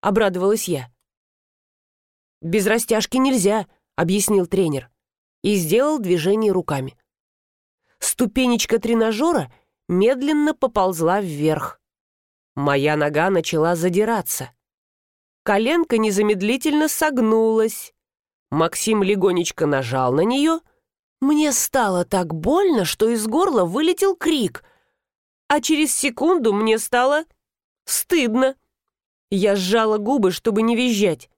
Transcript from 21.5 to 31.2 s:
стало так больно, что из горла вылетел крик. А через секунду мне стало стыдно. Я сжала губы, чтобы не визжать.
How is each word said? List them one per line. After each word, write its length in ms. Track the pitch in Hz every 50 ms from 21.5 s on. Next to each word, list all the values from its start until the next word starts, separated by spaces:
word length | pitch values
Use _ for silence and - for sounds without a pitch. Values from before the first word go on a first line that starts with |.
стало 540 | 247 - - - - 269 233 202 190 175 175
так 280 | - - 190 180 160 160
больно, 520 | 160 156 202 285 359 403 381 320 226 180
что 240 | 156 - _ 214 226
из 160 | 240 226 214 220
горла 380 | 214 311 370 427 294 226 180
вылетел 500 | 170 175 254 311 330 359 - 392 392 370
крик. 480 | - - 311 330 285 226 165 120 - _ _ _ _ _ _ _ _ _ _ _ _ _ _ _ _ _ _
А 140 | 285 302
через 340 | - - 320 294 311 285 -
секунду 580 | - - 285 233 - 269 330 370 349 240 226 202
мне 260 | 202 220 220 220 220
стало 460 | 220 - - 240 247 262 294 302 320 _ _ _ _ _ _ _ _ _ _ _ _
стыдно. 680 | - - - - _ 359 330 262 233 214 247 262 262 269 _ _ _ _ _ _ _ _ _ _ _ _ _ _ _
Я 260 | 202 196 185 208 202
сжала 420 | 202 185 180 208 233 220 220 214 214
губы, 340 | 208 214 277 285 202 185
чтобы 300 | 185 - _ 226 214 214
не 140 | 220 226 240
визжать. 540 | 226 254 247 233 196 208 190 160 -